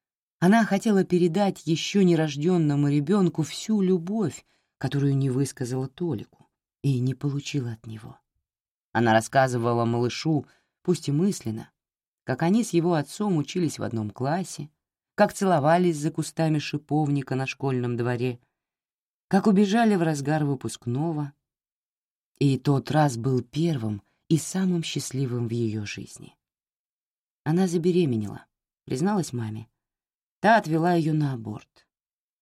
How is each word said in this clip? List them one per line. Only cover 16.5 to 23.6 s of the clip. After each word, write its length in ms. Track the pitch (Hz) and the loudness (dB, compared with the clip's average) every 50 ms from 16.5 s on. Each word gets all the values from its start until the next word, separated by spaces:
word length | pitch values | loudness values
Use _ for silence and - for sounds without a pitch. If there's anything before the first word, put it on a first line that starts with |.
| 156 147 | 0 0
шиповника 760 | 143 - - 147 147 - 143 151 156 143 143 143 135 - 135 | -2 -4 -6 -8 -4 -2 0 0 2 2 0 -2 -2 -2 -4
на 100 | 131 135 | -4 -4
школьном 520 | 131 - - 135 139 131 123 123 120 120 | -4 -6 -4 -4 -2 -2 -2 -2 -2 -2
дворе, 420 | 117 120 123 123 117 123 127 120 123 _ _ _ _ _ _ _ _ _ _ _ _ _ _ _ _ _ | -2 -2 -2 -2 -2 -2 -4 -4 -6 _ _ _ _ _ _ _ _ _ _ _ _ _ _ _ _ _
как 200 | - - 196 190 | 2 2 4 4
убежали 480 | 226 196 190 208 196 196 233 233 220 208 | 6 6 6 4 4 4 2 4 4 4
в 60 | 180 | 2
разгар 440 | 165 160 156 143 139 139 156 156 151 | 2 2 0 -2 -2 -2 0 0 0
выпускного. 880 | 143 139 135 - 117 - - - 120 120 135 151 170 160 151 147 143 - _ _ _ _ _ _ _ _ _ _ _ _ _ _ _ _ _ _ _ _ | 0 -2 -4 -6 -10 -10 -8 -6 -4 -4 -2 -2 -4 -4 -4 -6 -8 -10 _ _ _ _ _ _ _ _ _ _ _ _ _ _ _ _ _ _ _ _
И 200 | - 139 143 135 | 0 2 2 2
тот 320 | 131 - 143 143 135 - - | 2 2 2 0 0 0 0
раз 280 | 135 151 151 143 120 | 2 2 2 2 0
был 240 | 117 113 135 131 127 | -2 -2 0 0 0
первым 600 | 123 _ - 147 | -2 _ -4 -2